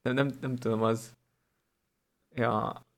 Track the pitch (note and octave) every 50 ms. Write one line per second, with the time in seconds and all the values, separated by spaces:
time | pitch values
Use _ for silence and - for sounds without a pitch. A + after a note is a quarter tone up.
0 | - B2 B2+ C3+ C#3 C#3 B2+ - - C3 B2+ A#2+ - A2+ A2+ A2 A2 A2 A2+ A2+
1 | - - - _ _ _ _ _ _ _ _ _ _ _ _ _ _ _ _ _
2 | _ _ _ _ _ _ - - A2+ A#2 A2+ G#2+ A2+ - A#2+ - - _ _